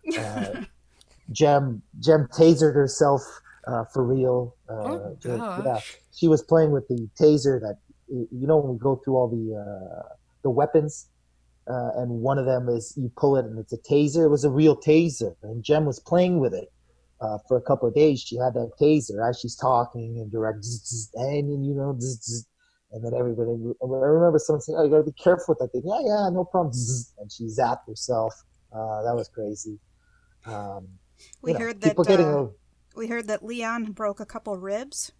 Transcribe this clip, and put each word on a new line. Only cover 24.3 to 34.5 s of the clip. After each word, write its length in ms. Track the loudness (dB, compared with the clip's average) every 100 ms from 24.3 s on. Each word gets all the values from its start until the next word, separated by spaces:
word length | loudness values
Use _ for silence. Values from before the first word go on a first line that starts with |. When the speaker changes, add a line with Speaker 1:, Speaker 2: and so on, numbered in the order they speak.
| 4
Speaker 1:
someone 220 | 0 -2
saying, 180 | -2 0
"Oh, 60 |
you 60 | 4
gotta 120 | 4
be 80 | 2
careful 340 | 0 2 2 2
with 100 | -2
that 140 | -2
thing." 100 | -4
"Yeah, 140 | -4 -2
yeah, 240 | 0 0 0
no 120 | -2
problem." 280 | -2 0 0
Zzz, 420 | -2 -4 -6 -8 -18
and 120 | -20
she 140 | -12 -8
zapped 420 | -2 -2 -2 -8
herself. 440 | -14 -4 -2 -2 -6 _ _ _
Uh, 300 | -10 -8 -4
that 100 | -4 -4
was 100 | -6
crazy. 480 | -10 -10 -10 -14 -16 _ _ _ _ _ _ -14
Um, 400 | -12 -12 -14 -18 -20 _ _ -20 -10
Speaker 2:
We 80 | -6
Speaker 1:
you 60 | -4
know, 60 |
Speaker 2:
heard 160 | -4 -2
that, 80 | -2
Speaker 1:
people 160 | 0
getting 220 | 4 4 4
Speaker 2:
uh, 180 | 0
Speaker 1:
a 40 | -4 -10 _ _ _
Speaker 2:
we 140 | -12 -8
heard 180 | -8 -6
that 180 | -8
Leon 460 | -8 -8 -6 -6 -8
broke 300 | -6 -6 -6
a 40 |
couple 320 | -12 -14 -10